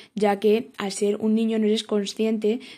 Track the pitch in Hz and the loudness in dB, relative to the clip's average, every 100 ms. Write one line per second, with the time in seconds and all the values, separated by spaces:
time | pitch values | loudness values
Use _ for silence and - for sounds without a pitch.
0 | - - 202 202 214 220 254 - 196 190 | -12 -2 0 2 2 2 0 -8 -8 -2
1 | 202 208 220 220 226 220 214 220 - 214 | -2 0 0 0 0 0 2 0 0 -2
2 | 196 - 220 220 214 247 - | -2 -2 -2 0 0 -2 -6